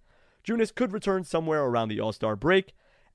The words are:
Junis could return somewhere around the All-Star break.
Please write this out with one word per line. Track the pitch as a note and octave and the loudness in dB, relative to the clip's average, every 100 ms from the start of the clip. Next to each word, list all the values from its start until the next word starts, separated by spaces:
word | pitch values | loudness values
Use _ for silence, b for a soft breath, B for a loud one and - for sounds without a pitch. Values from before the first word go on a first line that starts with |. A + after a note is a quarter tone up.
| _ _ _ _ | _ _ _ _
Junis | - A#3 A3 | -6 -2 -2
could | - A#3+ | 0 -2
return | G#3 - F#3+ | -2 -2 -2
somewhere | F3 E3 D#3+ D#3 | 0 -2 0 0
around | C3+ A#2+ A2 | 2 0 0
the | G#2+ | -2
All-Star | A2 G#2 A2+ | -4 -2 -2
break. | G#2 C#3 F#3+ F#3 - _ _ _ | 0 4 2 2 -10 _ _ _